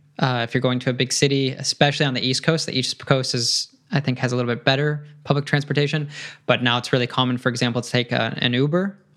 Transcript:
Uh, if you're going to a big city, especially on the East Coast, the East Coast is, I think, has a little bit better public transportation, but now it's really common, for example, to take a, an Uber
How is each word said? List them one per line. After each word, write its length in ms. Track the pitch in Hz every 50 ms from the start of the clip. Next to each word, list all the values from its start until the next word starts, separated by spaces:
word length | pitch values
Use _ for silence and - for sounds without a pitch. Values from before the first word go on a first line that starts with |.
| _ _ _ -
Uh, 260 | - 131 127 120 117 117
if 60 | -
you're 80 | 127
going 180 | 123 131 127 127
to 120 | - 135
a 20 | 123
big 180 | 127 131 127
city, 380 | - - - 139 139 135 135 131
especially 560 | 135 - 139 - - - 147 143 143 - 156
on 80 | 139 127
the 80 | 120
East 220 | - 127 131 - -
Coast, 240 | - 160 160 - -
the 100 | - 131
East 260 | 123 - - - -
Coast 280 | - 143 131 127 - -
is, 360 | 127 117 117 - - - - - _ _ _
I 80 | - 147
think, 200 | 143 - 127 123
has 120 | - 120
a 40 | 123
little 180 | 123 123 120 120
bit 100 | 117 -
better 400 | 139 135 135 147 151 151 147 - - - - -
public 220 | - 147 143 143
transportation, 640 | - - 147 139 - 139 147 147 147 151 156 147 147 - - - - - - _
but 160 | - 123 113
now 160 | 120 123 120 123
it's 160 | 120 - -
really 140 | 131 123 120
common, 320 | - - 127 127 123 123
for 100 | - 131
example, 320 | 117 120 127 120 117 123
to 80 | 113 -
take 220 | - 127 120 -
a, 260 | 123 120 113 113 - -
an 160 | - 123 120
Uber 460 | 123 139 147 151 180 190 202 196 - _ _ _